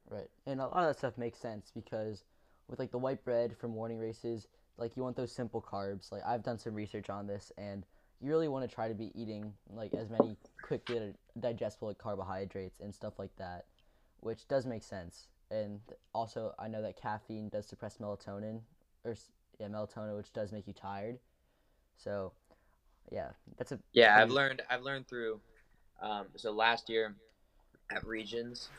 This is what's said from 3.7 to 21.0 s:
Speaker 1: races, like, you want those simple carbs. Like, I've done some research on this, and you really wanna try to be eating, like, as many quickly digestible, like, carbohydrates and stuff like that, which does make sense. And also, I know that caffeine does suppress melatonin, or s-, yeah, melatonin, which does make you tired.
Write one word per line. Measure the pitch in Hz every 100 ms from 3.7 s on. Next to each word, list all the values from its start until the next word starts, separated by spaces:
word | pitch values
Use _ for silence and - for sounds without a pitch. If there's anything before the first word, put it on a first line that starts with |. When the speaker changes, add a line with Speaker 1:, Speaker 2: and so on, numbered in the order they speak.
| 110 113 113
Speaker 1:
races, | 113 113 117 117 - _ _ -
like, | 117 127
you |
want | 127 123
those | 123
simple | - 120 117
carbs. | - 101 98 98 -
Like, | 101 101
I've | 120
done | 107 113
some | -
research | 107 107 107 98
on | 98 101
this, | 101 - -
and | 101 101 92 - - -
you | 131
really | 160 160
wanna | 135 123
try | - 113
to | 107
be | 110 -
eating, | 113 107 107 104 -
like, | 107 110
as | - 113
many | 113 113 107 - -
quickly | - 127 - 120 107 - _ -
digestible, | 123 117 110 - 107
like, | 98
carbohydrates | 113 101 92 95 95 98 92 -
and | 104
stuff | 101 107 -
like | 98 -
that, | 92 87 - _ - - _ -
which | 110 113 -
does | 139 127
make | 113
sense. | - 101 87 - - _ -
And | 110 104 104 110 - _
also, | 110 113 - 110 -
I | 110
know | 110
that | 107 95
caffeine | 117 107 - 110 107
does | 107 104
suppress | - 110 -
melatonin, | 104 101 - 101 107 113 113 - _ _
or | 120
s-, | 110 - _ _ -
yeah, | 104
melatonin, | 107 107 - 107 104
which | 101
does | - 104
make | 107 101
you |
tired. | 98 98 98